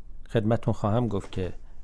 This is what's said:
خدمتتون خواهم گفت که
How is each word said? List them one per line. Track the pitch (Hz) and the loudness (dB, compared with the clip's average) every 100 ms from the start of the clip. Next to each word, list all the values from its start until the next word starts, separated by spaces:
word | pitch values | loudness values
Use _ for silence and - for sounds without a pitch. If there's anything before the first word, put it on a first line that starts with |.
| - - - | -10 -10 -2
خدمتتون | 120 107 117 120 | 2 4 2 2
خواهم | 98 107 117 117 | 2 2 2 2
گفت | 101 - | 0 -2
که | 98 87 - - - | -4 -2 -4 -8 -10